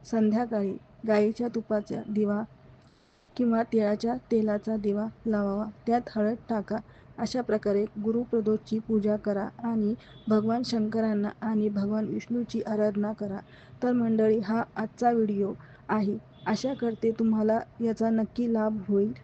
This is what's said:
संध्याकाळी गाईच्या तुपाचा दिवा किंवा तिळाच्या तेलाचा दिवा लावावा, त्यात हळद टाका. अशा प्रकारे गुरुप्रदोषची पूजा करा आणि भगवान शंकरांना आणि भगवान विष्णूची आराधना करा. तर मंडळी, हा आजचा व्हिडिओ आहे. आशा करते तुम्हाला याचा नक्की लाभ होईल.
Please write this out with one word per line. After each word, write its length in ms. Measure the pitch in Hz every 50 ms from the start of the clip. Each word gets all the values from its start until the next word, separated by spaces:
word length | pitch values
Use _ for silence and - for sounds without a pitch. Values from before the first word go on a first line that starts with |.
| -
संध्याकाळी 680 | - 233 226 214 214 208 226 247 233 233 214 202 190 196 - - - - - - 220
गाईच्या 400 | 214 208 208 214 220 - 240 233
तुपाचा 520 | 233 233 220 - 220 208 208 - - - 220 -
दिवा 340 | 208 208 214 202 208 208 220 - - - - - - - - - _ _ _ _ _ _ _ _ -
किंवा 260 | - 247 233 226 226 233
तिळाच्या 500 | - - 220 214 208 208 208 - 233 247 254 - -
तेलाचा 460 | 233 220 220 214 208 208 208 220 220
दिवा 300 | 214 202 208 202 208 214 220 - - -
लावावा, 380 | 233 214 208 202 196 196 202 214 214 208 - -
त्यात 220 | 233 233 240 240 -
हळद 280 | - 220 208 214 240 220 - -
टाका. 280 | 233 214 196 - 208 220 - - - - - - - -
अशा 220 | 240 202 - 254
प्रकारे 420 | 240 - 214 220 - 208 202 202 208 214 -
गुरुप्रदोषची 840 | 214 208 220 226 233 240 - - 226 208 214 214 214 - - 220 220
पूजा 380 | 220 - 226 214 196 214 208 208
करा 280 | - 208 202 196 208 - - - 233
आणि 300 | 233 233 220 208 208 233 - - - - - - -
भगवान 340 | 214 214 208 220 226 240 254
शंकरांना 640 | 247 233 226 214 214 214 226 220 220 214 208 202 208 - -
आणि 260 | - 220 220 214 208 214
भगवान 360 | 208 202 196 202 214 214 214
विष्णूची 540 | - 208 214 - - 233 240 233 - - 226 -
आराधना 480 | 220 220 208 208 214 202 208 208 208
करा. 260 | 220 - 208 202 196 208 - - - - - - - -
तर 100 | - 247 247
मंडळी, 440 | 240 233 226 220 220 220 220 220 233
हा 220 | 196 190 220 226 - - -
आजचा 340 | - 220 214 - - 247 240
व्हिडिओ 400 | 240 226 220 208 208 196 202 190 - - - - - - - -
आहे. 280 | - 214 208 196 208 220 - - - - -
आशा 280 | 185 220 208 - 262 277
करते 360 | - 240 233 220 - - 226 220 226
तुम्हाला 400 | 226 220 220 214 214 214 220 233 - - - -
याचा 300 | 233 226 220 - 226 226
नक्की 400 | 226 220 220 - - - 240 233
लाभ 260 | 226 220 214 220 220 214 185 202
होईल. 240 | 202 196 202 220 247 -